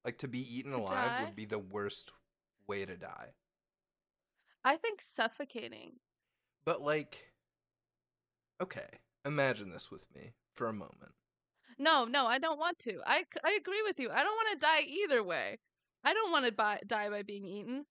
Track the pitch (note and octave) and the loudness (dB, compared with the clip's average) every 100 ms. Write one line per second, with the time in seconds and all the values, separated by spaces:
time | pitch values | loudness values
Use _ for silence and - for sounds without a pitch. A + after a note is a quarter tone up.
0 | B2 A#2+ C#3 B2 C3 A#2+ C#3 B2+ G2 F#2+ | -6 -4 -4 -4 -4 -6 -4 -2 0 0
1 | A#3 B3 C#4 - G#2+ G#3+ G3 G3+ G2+ - | 0 0 -4 -6 -4 -4 -4 -4 -4 -4
2 | - - _ _ _ _ G2+ G2+ F#2+ F2+ | -10 -18 _ _ _ _ -6 -4 -4 -8
3 | F2+ - A#1 _ _ _ _ _ _ _ | -10 -12 -16 _ _ _ _ _ _ _
4 | _ _ _ _ _ _ B3+ D#4+ A4+ G4+ | _ _ _ _ _ _ 2 4 0 -4
5 | - - A3+ - C#4 A#3 A#2 G#2+ - - | -10 -2 -2 -2 -10 -8 -10 -12 -16 -20
6 | _ _ _ _ _ _ D#3+ E3+ C#3+ D#3 | _ _ _ _ _ _ -2 0 2 0
7 | D3 - - _ _ _ _ _ _ _ | -2 -14 -20 _ _ _ _ _ _ _
8 | _ _ _ _ _ _ F#3 - - - | _ _ _ _ _ _ -6 -6 -10 -16
9 | _ _ C#3 D3 C3+ G#2+ G2 E2 - - | _ _ -2 2 2 0 -6 -10 -12 -14
10 | - C#2+ D#2 - _ - A#2 G#2+ D#2+ G1+ | -18 -20 -20 -20 _ -4 -4 -4 -10 -16
11 | - _ _ _ _ _ _ - D4 D4+ | -20 _ _ _ _ _ _ 0 4 4
12 | A#3 C#4 A#3+ C4 D#4+ D4 E4 F4 A#3+ F3 | 4 2 4 4 2 0 -2 -2 -6 -6
13 | - D4 E4 - D#4+ G#4 - G4+ G#4+ - | 2 2 2 -2 2 2 0 0 0 -2
14 | B3 G3 E4+ A4 A4 F4 D4+ D#4 D4 D#4 | 0 2 2 2 0 4 4 4 2 -2
15 | F4 B3 F#3+ D#3 G2+ - _ _ _ _ | 2 2 4 0 -2 -6 _ _ _ _
16 | C#4+ G4+ G#4+ D#4+ B3 G#3+ G#3 G#3 G#3 A3 | 2 4 4 4 4 2 2 0 -2 -2
17 | G#3 G#3 G3+ G3+ F#3+ G3+ G3 C4 D4 | 0 -4 -6 -8 -8 -8 -6 -8 -10